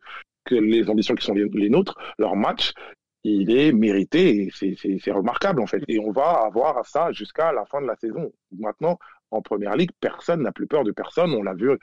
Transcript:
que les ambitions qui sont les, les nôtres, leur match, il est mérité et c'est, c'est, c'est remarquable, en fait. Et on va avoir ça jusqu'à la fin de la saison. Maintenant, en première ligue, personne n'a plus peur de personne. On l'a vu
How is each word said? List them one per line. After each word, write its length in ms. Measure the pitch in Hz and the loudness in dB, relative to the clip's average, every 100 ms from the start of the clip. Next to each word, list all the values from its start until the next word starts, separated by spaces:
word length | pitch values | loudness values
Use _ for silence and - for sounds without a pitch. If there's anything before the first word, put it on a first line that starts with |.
| - - - _ - | 0 -18 -20 _ -2
que 100 | 123 | 2
les 340 | 107 113 104 | 4 4 2
ambitions 260 | 107 101 117 | 0 0 -2
qui 100 | - | -2
sont 80 | |
les, 140 | 101 104 | 0 0
les 160 | 107 104 | 0 2
nôtres, 280 | 147 196 - - - | 2 0 -4 -12 -4
leur 180 | 107 92 | -2 0
match, 380 | 131 240 - - - - _ _ | 0 0 -4 -6 -18 -20 _ _
il 260 | 110 101 98 | -2 0 2
est 220 | 123 151 | 4 6
mérité 720 | 113 110 98 92 156 185 104 | 4 4 2 2 2 4 2
et 60 | 95 | -2
c'est, 220 | - 98 - | -4 -4 -4
c'est, 180 | 101 95 | -4 -4
c'est 80 | - | -2
remarquable, 480 | 98 101 120 - 160 | -2 -2 0 0 0
en 60 | 104 | 0
fait. 180 | 98 - | -2 -2
Et 120 | 113 | -2
on 120 | 107 | 0
va 340 | 104 151 165 110 | 0 2 2 2
avoir 400 | 101 147 131 110 | 2 0 0 -2
ça 260 | 143 165 | -2 -2
jusqu'à 400 | 110 104 - 165 | -4 -8 -2 0
la 140 | 127 101 | 0 -4
fin 160 | 143 | -6
de 60 | 135 | -4
la 80 | 107 | -4
saison. 360 | 113 117 143 - _ 92 | -6 -6 -8 -12 _ -10
Maintenant, 440 | 107 - 160 175 - - _ | -8 -4 -2 -2 -6 -20 _
en 100 | 110 | -6
première 340 | - 104 101 113 | -4 -4 0 0
ligue, 140 | 175 - | 0 -2
personne 440 | - - - 170 | -6 -4 -4 -2
n'a 80 | 113 | -2
plus 160 | - - | -4 -2
peur 160 | 151 | 0
de 80 | 110 | 0
personne. 420 | 98 98 - 175 | -4 -4 0 0
On 80 | 123 | 0
l'a 140 | 98 92 | -2 -2
vu 160 | 123 135 | 0 0